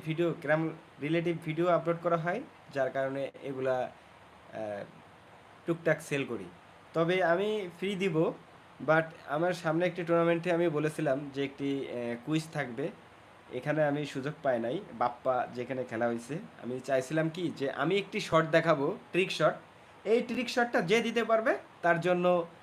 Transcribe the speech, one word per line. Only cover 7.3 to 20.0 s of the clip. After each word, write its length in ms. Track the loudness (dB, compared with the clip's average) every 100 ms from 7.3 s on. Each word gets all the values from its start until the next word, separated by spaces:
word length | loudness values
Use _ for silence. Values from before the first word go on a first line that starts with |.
| 4 2 -2 -6 -6
ফ্রি 180 | -4 0
দিব, 380 | 0 2 0 -2 -14 -20 -20 -8 4
but 160 | 4 2 -10 -6
আমার 260 | 0 0
সামনে 320 | 0 0 2 0
একটি 180 | -2
টুর্নামেন্টে 480 | 2 4 4 2 2
আমি 180 | 2 2
বলেছিলাম 600 | 2 -2 0 0 0 -2
যে 100 | -4
একটি, 440 | -4 -2 -2 -2 -4
আহ, 260 | -6 -4 -6 -2
কুইজ 220 | -2 -2
থাকবে, 360 | -6 -6 -4 -6 -8 -20 -20 -20 -20 -10
এখানে 300 | -6 -2 2
আমি 220 | 2 2 -2
সুযোগ 280 | -4 -6 -2
পাই 160 | 0 2
নাই। 200 | 0 -4 -8
বাপ্পা 540 | -2 -2 0 0 0 -2 -6
যেখানে 280 | -6 -4
খেলা 220 | -4 0 0
হয়েছে, 320 | 0 -4 -10 -10 -12
আমি 160 | -8 -8
চাইছিলাম 500 | 0 0 0 0 0
কি 220 | -2 -4 -2
যে 140 | -4
আমি 260 | 0 2 2
একটি 220 | 0 -6
শট 260 | 2 4 6
দেখাবো, 460 | 4 4 2 2 -4 -4
ট্রিক 200 | 0 0
শট, 220 | 2 2 0 -12 -20 -20 -10